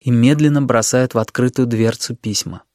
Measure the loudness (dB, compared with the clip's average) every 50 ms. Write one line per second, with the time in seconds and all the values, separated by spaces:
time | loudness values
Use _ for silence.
0 | _ 0 2 4 4 4 4 4 2 2 2 2 0 2 0 0 0 0 0 0
1 | 0 0 0 -2 -4 -2 _ -2 -2 0 0 0 -2 0 0 0 0 0 -2 -4
2 | -8 -12 -12 -10 -8 -6 -6 -6 -6 -8 -12 -16 _ _